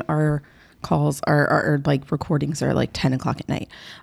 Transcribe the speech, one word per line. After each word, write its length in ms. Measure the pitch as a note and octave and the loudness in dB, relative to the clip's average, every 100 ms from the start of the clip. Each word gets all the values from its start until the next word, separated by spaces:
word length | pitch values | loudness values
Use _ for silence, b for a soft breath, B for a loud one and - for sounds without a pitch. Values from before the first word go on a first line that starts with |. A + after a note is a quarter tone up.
| - | 0
our 360 | D3+ D3+ D3 b b b b | 0 2 0 b b b b
calls 360 | - D#3 D3 C#3+ | -2 0 2 0
are, 240 | - D3 - | 2 2 4
are, 160 | D3+ - | 2 2
are, 80 | C#3+ C#3+ | 2 2
like, 260 | C#3 - | 0 0
recordings 500 | D3 - D3 C#3+ D3+ | -4 0 0 0 -2
are, 140 | C3+ B2+ | 0 0
like, 160 | B2+ | 0
ten 200 | - C#3 | 0 0
o'clock 260 | C3 C3+ C3+ | 0 -2 -6
at 100 | - | -4
night, 180 | - - B B B | -6 -6 B B B